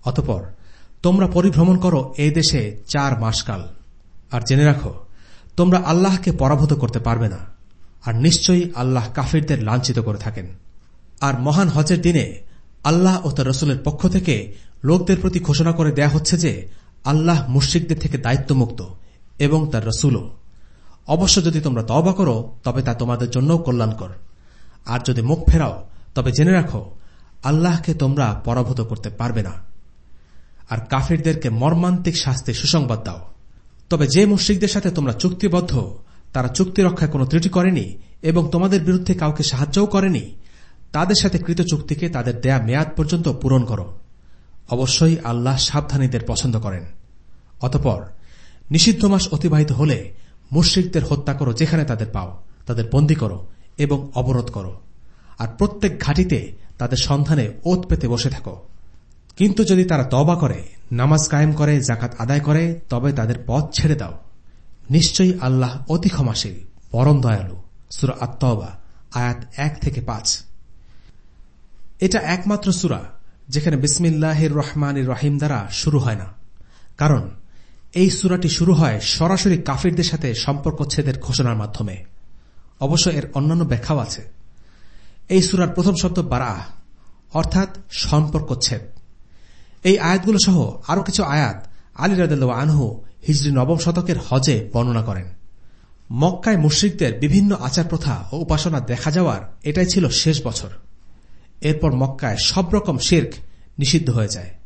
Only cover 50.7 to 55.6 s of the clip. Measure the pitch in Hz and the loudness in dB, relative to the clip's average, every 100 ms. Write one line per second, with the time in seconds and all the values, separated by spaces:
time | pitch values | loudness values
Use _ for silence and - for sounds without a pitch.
50.7 | 190 180 170 - 143 139 139 131 117 156 | 2 0 -2 0 -2 -2 -2 -2 0 0
51.7 | 165 147 113 110 107 92 - - - - | 0 0 -2 -4 -6 -8 -10 -14 -16 -6
52.7 | 117 110 135 147 156 110 95 101 - - | -4 0 4 4 4 0 -4 -10 -12 -18
53.7 | - 147 139 - 123 120 123 117 104 92 | -4 0 0 -2 -4 0 0 -2 -6 -8
54.7 | 90 - - - - - - 110 - | -12 -16 -20 -20 -20 -20 -8 -8 0